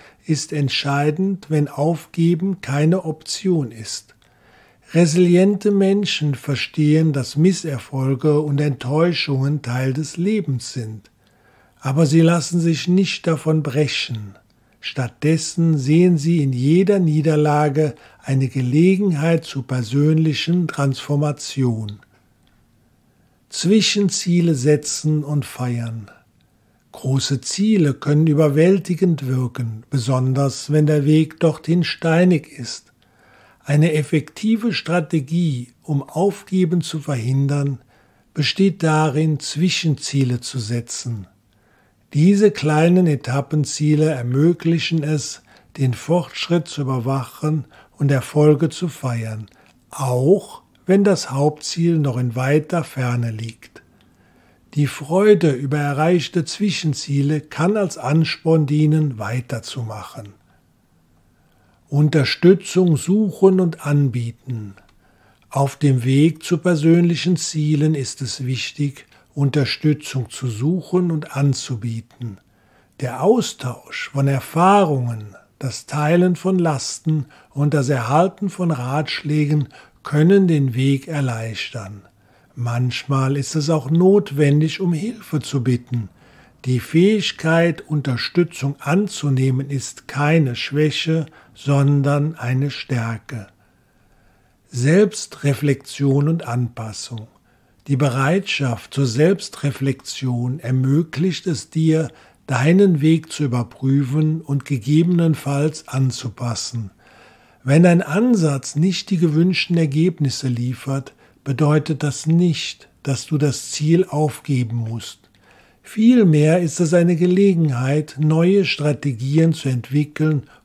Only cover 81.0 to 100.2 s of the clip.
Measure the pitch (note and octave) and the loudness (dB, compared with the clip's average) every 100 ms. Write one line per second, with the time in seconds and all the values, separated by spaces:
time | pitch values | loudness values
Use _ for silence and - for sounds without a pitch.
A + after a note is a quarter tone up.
81 | - D3 C3 A2+ A2+ G#2+ - A#2+ G2 G2+ | -2 -4 -4 -4 -8 -8 -10 -12 -14 -16
82 | - _ _ _ _ - A#2+ A#2+ B2+ - | -20 _ _ _ _ -8 -4 -2 -2 -4
83 | - C#3 C3 C#3 C3 D#3 C#3+ D#3+ A#2+ E3 | -2 0 0 -2 -4 -4 0 -2 0 4
84 | F#3 G3+ G3+ C#3 D3 D3 D#3 - F3+ D#3+ | 4 4 2 2 4 4 2 -2 -2 -2
85 | G#3+ - - D3+ - C#3 A#2+ A#2+ - A#2+ | -4 -10 -6 -6 -4 -2 0 -2 -2 -6
86 | G2+ _ _ _ _ _ B2+ B2 - D#3+ | -6 _ _ _ _ _ -4 -4 0 2
87 | G3 G#3+ - - D#3+ E3 E3+ - - D3+ | 4 2 -2 -4 0 2 2 -2 -4 -4
88 | C3+ A#2+ - F3 F3 - C#3 C#3 C#3+ F3 | -2 -4 -2 0 -2 -2 -6 -4 -2 0
89 | G#3 - D3 B2+ C3 B2+ C#3 C#3 - - | -2 -4 -2 0 0 0 -4 -6 -8 -14
90 | - C3+ D3 E3 C3+ A#2+ - C#3+ D3+ - | -10 -4 2 2 2 -2 -4 0 0 -2
91 | D#3+ D#3+ D#3 - _ - C#3+ C#3 C#3 C#3+ | -2 -2 -4 -14 _ -8 0 2 4 2
92 | C#3 C#3+ D3+ D#3+ A#2+ C3 C#3+ - - B2 | 2 0 -2 -4 -4 -2 -2 -6 -6 -4
93 | A2+ A2 - A#2+ G2 _ _ _ _ _ | -4 -8 -10 -14 -14 _ _ _ _ _
94 | _ _ _ _ _ _ _ B2 C3 F3+ | _ _ _ _ _ _ _ -2 2 4
95 | G#3 - - - D3 C3+ D3 C#3 - - | 2 -2 -14 -4 -2 0 0 -2 -4 -2
96 | C#3 C#3 D3 E3 B2 A#2+ A#2+ - A2 G#2 | 0 2 0 -2 -4 -4 -4 -6 -12 -12
97 | - A2+ A2 _ _ _ _ _ - C3 | -12 -14 -16 _ _ _ _ _ -4 0
98 | C#3+ C3 C3+ F#3+ F#3+ - C3 A2+ - - | 0 0 0 0 -2 -4 -4 -6 -6 -2
99 | C3+ A2+ D#3+ G3 - - D3 - C3+ C3 | -2 2 2 2 -6 -6 -6 -2 -4 -4
100 | - - | -8 -8